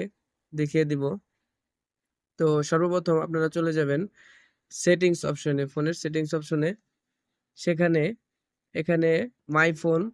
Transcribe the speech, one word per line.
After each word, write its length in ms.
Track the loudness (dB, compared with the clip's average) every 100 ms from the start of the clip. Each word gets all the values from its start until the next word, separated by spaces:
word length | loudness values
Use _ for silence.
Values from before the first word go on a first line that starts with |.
| -4 -12 _ _ _
দেখিয়ে 320 | -4 0 0
দিব। 180 | 0 0 -4 -6 -12 _ _ _ _ _ _ _ _ _ _ -2
তো 80 | 2 2
সর্বপ্রথম 540 | 0 0 2 0 2 0 0
আপনারা 220 | -2 -2 0
চলে 160 | 0
যাবেন 280 | 0 0 0 -2 -10 -20 -20 _ _ _
সেটিংস 480 | -2 2 4 4 2
অপশনে, 400 | -2 -4 -2 -2 -2
ফোনের 300 | -2 -4 -4
সেটিংস 280 | -4 -4 -2
অপশনে। 360 | -4 -4 -2 -2 -4 _ _ _ _ _ _ _ -6
সেখানে 440 | -4 0 2 2 0 -4 _ _ _ _ _
এখানে 360 | -6 0 2 2 2 -2 -10 -2 2
My 120 | 2
Phone 320 | 2 0 0 0